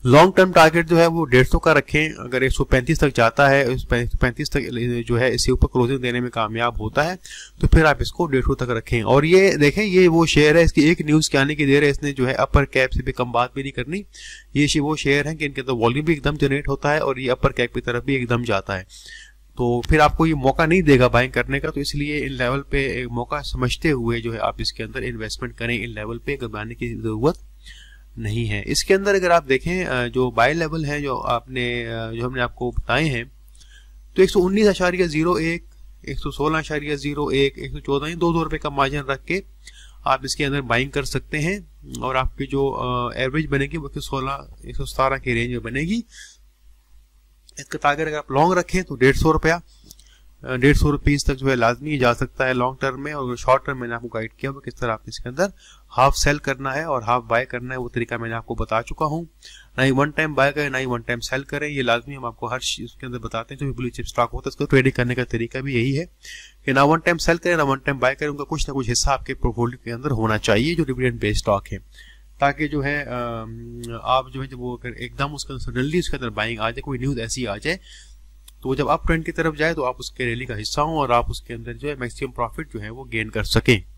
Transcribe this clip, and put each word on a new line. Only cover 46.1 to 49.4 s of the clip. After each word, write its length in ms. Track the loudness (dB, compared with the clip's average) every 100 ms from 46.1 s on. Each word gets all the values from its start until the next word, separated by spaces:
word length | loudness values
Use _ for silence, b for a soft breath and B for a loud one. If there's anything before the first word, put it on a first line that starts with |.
| B B B _ _ -20 -20 _ -20 _ _ _ _ _ -20
इसका 200 | -12 0
टारगेट 240 | 0 2 -2
अगर 100 | -4
आप 140 | -2
लॉन्ग 260 | 4 4 4
रखें 260 | 2 -2
तो 120 | -4 4
डेढ़ 200 | 4 6
सौ 160 | 4
रुपया, 300 | 4